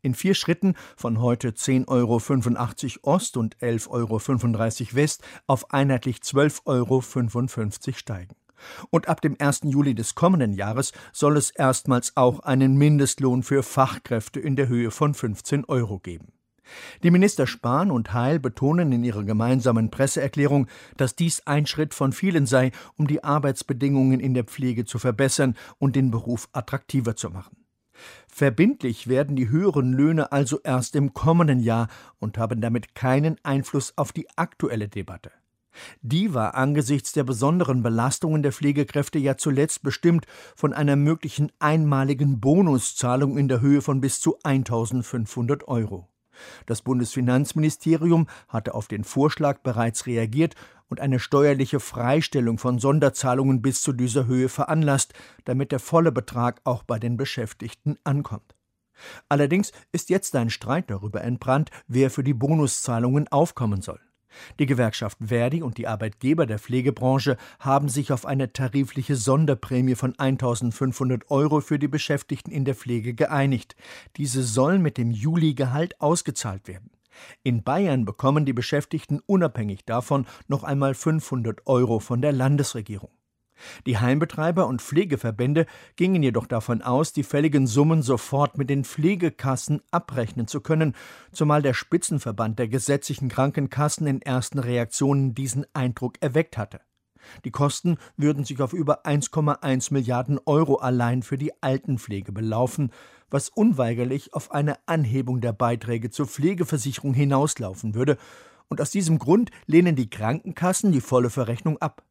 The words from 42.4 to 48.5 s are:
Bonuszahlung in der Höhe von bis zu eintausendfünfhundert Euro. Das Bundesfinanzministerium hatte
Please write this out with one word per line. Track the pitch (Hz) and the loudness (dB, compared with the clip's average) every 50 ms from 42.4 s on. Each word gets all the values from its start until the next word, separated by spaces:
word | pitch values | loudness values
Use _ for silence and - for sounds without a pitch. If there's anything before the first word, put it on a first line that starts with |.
Bonuszahlung | 101 135 151 185 196 165 139 123 - - - - - 123 123 131 143 139 143 | 4 4 6 6 6 4 4 2 0 -4 -6 -4 -2 0 2 2 2 0 2
in | 147 139 | 0 0
der | 131 131 113 | 2 2 2
Höhe | 117 139 143 143 | 4 4 4 4
von | - - 135 135 | 2 0 0 0
bis | 127 131 - - | 0 -2 -2 0
zu | - 165 - - - | -2 -2 -2 0 -2
eintausendfünfhundert | 147 135 135 123 - 123 113 117 107 127 127 117 - - 120 113 - - 127 120 117 143 143 - - | 0 0 0 0 0 -2 -2 -2 -2 -2 -4 -4 -4 -4 -6 -6 -4 -4 -4 -2 -2 -2 -4 -4 -4
Euro. | 131 117 110 104 98 90 90 _ _ _ _ _ _ - - - - - - | -2 -2 -2 -4 -6 -12 -14 _ _ _ _ _ _ -20 -20 -20 -20 -20 -6
Das | - 113 - _ | -6 -6 -4 _
Bundesfinanzministerium | 123 131 123 120 113 - 131 123 123 127 131 147 - - 160 156 151 - - - 165 165 160 160 175 170 165 160 - - - _ | -2 0 0 0 -2 -2 0 0 2 2 2 2 0 0 0 0 0 -2 -2 0 2 2 2 4 4 4 4 2 0 -4 -20 _
hatte | _ | _